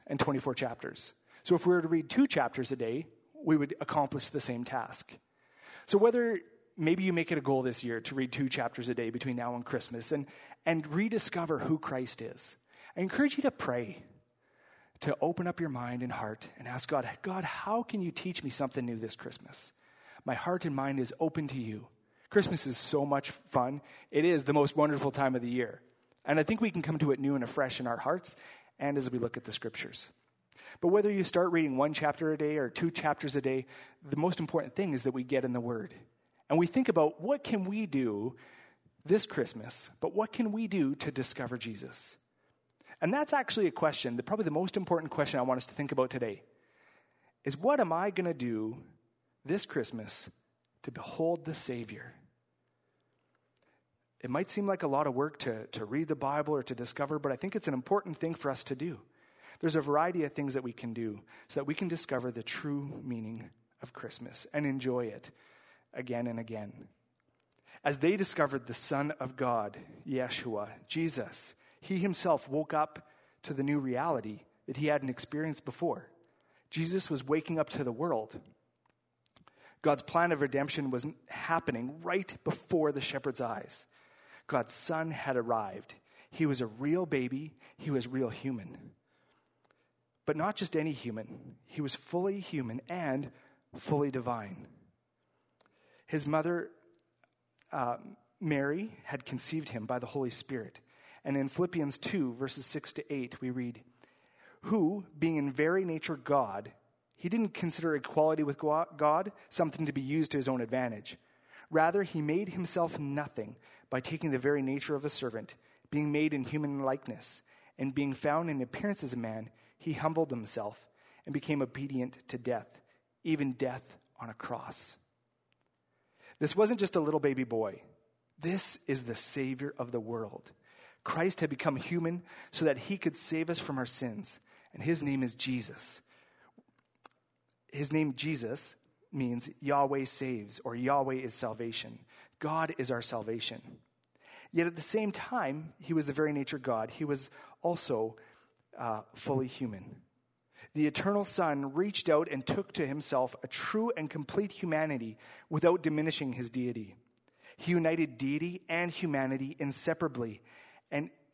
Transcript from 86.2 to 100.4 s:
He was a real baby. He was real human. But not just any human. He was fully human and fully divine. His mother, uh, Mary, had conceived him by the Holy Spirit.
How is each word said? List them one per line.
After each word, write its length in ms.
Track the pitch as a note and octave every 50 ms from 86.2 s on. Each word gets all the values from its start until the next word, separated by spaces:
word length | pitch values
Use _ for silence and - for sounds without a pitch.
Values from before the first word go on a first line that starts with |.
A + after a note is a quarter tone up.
| - -
He 160 | - - D#3+
was 140 | D3 C#3 B2+
a 60 | B2
real 400 | A2 G#2+ A2+ C3+ D3 E3 F3+ F3+
baby. 480 | D#3 D3 C3+ B2+ B2 C3+ C3+ D#3 D3+ - _ - - -
He 140 | - - D#3
was 160 | C#3 B2+ A#2
real 240 | B2 C3 C3 C3 A2+
human. 600 | - - - C3+ B2+ A2+ F#2 E2+ - - - - - _ _ _ _ _ _ _ _ _ _ _ _ _ _ _ _ _ _ _ _ _ _ _ _ _ -
But 120 | - D3
not 200 | D#3 E3 G3+ G#3
just 200 | - G3 - -
any 160 | D#3+ D#3 D#3
human. 640 | D3 B2 - A#2+ G#2+ A2 G#2+ - - - - - - - _
He 160 | - - D#3+
was 140 | D3 C3+ -
fully 460 | - - - - F3 F#3 G3 G3 G3+
human 400 | F3+ - - D3 B2+ A2+ A2+ C3 - -
and 420 | F3 F3+ E3 C#3+ C3 C#3 C#3+ B2+ - - - - _ _ _ _ -
fully 340 | F2 - - D3+ C#3+ C#3+ C#3+
divine. 560 | B2+ C3 A#2 B2 A#2+ A2+ G#2 G2 F#2 - - - - - - _ _ _ _ _ _ _ _ _ _ _ _ _ _ _ _ _ _ _ _ _ _ _ _
His 200 | - - D#3 C#3
mother, 440 | C#3+ D3+ D#3 D#3 E3+ F3 E3+ - - - _ _ _ _ _ _ _ _ _ _ _ _ _ _ _ _ _ _ -
uh, 260 | - C#3+ B2 A#2+ A#2+ - - - - - _ _ _ -
Mary, 560 | G3 D#3 D3+ C#3 C#3 C#3 D3 F3+ G#3 A3 - - -
had 220 | - C#3+ C3+ -
conceived 420 | - C3+ A#2+ - - D#3+ D#3+ D3 -
him 180 | A#2 A#2 G#2+
by 120 | G#2+ B2 B2
the 80 | A#2+
Holy 240 | A#2+ - C#3+ C3 A#2+
Spirit. 500 | A#2+ -